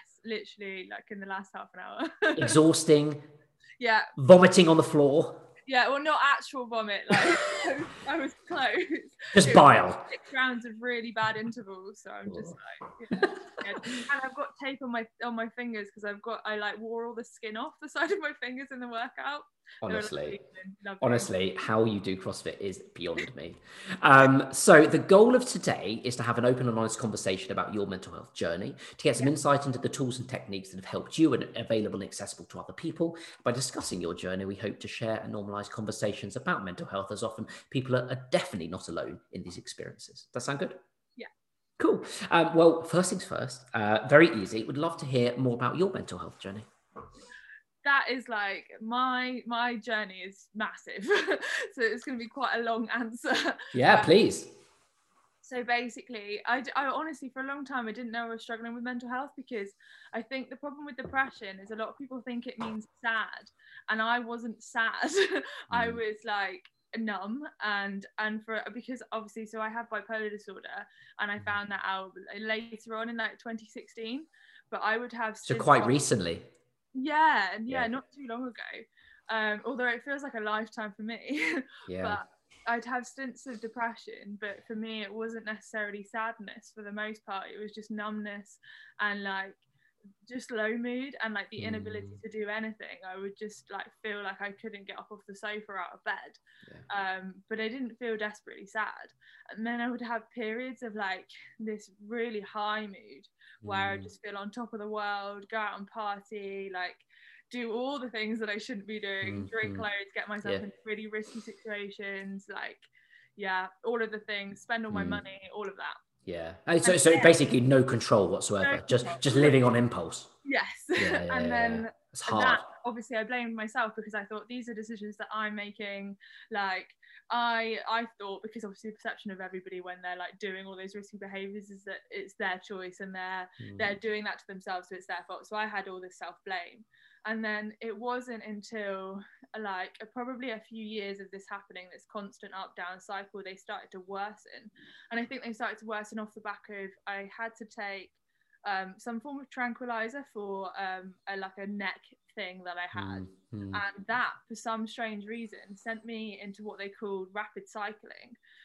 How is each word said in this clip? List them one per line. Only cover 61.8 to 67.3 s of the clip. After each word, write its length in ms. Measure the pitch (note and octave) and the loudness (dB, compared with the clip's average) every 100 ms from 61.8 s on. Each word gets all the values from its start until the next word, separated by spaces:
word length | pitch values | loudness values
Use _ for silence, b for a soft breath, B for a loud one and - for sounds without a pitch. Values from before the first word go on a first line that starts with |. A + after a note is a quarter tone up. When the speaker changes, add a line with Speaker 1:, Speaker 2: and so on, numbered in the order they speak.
| A3 | -8
Speaker 1:
of 100 | - | -8
people 220 | C4+ B3+ | -12 -10
think 240 | B3 A#3+ B3 | -8 -8 -8
it 120 | - | -8
means 300 | A3 A3 - _ | -8 -8 -12 _
sad, 460 | A#3 A3 F#3+ - - _ b b - | -4 -2 -4 -10 -20 _ b b -6
and 100 | A3 | -2
I 160 | A3+ A#3+ | 2 0
wasn't 440 | A#3 A#3 A#3 G#3 | -2 -8 -8 -12
sad. 300 | - A#3 A3+ - | -8 -2 0 0
<laughs> 680 | D#4 F#4 G4 E4 - - - | 0 2 2 2 -4 -14 -4
I 180 | A#3+ A#3 | 0 0
Speaker 2:
Mm. 60 | A#3 | -2
Speaker 1:
was, 200 | A3 G#3+ | -4 -6
like, 380 | A3+ G#3 F#3+ F#3+ - _ - A3+ | -4 -4 -4 -6 -16 _ -12 -6
numb, 460 | A3 G3 G3+ | -4 -4 -6